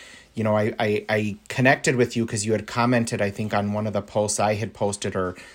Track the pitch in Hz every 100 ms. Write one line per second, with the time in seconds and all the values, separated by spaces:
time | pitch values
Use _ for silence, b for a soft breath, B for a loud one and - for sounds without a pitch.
0 | B B B 113 110 107 107 110 110 104
1 | - 107 107 98 - - 127 147 160 127
2 | 117 120 113 110 110 107 104 120 120 123
3 | 113 107 101 101 107 104 101 104 107 101
4 | - 107 104 - 104 104 104 - 104 98
5 | 104 95 90 B B